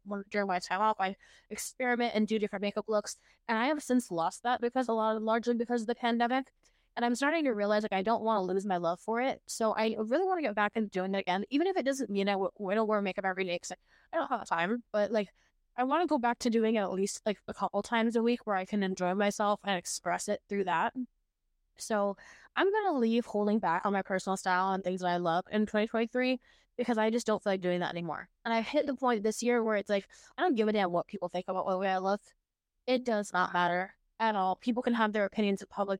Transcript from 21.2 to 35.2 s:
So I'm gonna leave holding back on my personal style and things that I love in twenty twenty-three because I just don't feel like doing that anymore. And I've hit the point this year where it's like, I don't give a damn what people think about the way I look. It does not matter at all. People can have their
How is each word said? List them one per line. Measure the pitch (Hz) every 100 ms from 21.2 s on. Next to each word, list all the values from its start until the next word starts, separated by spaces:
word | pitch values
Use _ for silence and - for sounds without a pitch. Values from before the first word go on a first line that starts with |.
| _ _ _ _ _ -
So | - 214 202 196 - - - -
I'm | 370
gonna | 427 403 285
leave | 226 233 -
holding | 208 208 214
back | 185 170 202
on |
my | 196
personal | - 190 - 190
style | 185 180 190
and | 190
things | 185 185
that | 180
I | 175
love | 175 170 -
in | 214 214
twenty | 214 220
twenty-three | 226 226 254 254 254 - _ _ -
because | 240 220
I | 220
just | 233 -
don't | 208
feel | 208
like | 190
doing | 180 180
that | 175
anymore. | 170 170 - 175 _ 240
And |
I've | 226 214
hit | 294 294
the | 254
point | 247 226
this | 214 -
year | 240 240
where | 220 208
it's | 202
like, | 202 - - - -
I |
don't | 359 233
give | 214
a |
damn | 214 185
what | 175 -
people | 202 175
think | 180 190
about | 185 196
the | 185
way | 196
I | 190
look. | 190 202 - _ _ _ _ _ -
It | 254
does | 247 214 202
not | 180 180
matter | 180 175 175 190 - _ -
at | 226 214
all. | 185 180
People | 254 233
can | 247
have | 233 214
their | 208